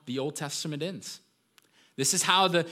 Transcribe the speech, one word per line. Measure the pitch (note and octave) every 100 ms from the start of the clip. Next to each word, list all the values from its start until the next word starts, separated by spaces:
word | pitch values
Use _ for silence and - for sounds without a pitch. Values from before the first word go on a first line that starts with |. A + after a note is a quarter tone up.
the | - B2+
Old | C#3+ C#3+
Testament | C#3+ - D#3+ D3
ends. | E3+ F#3+ - - _ _ _ _ _ _ _ -
This | C3+
is | F3+
how | F#3+ F#3 F#3+
the | F3 E3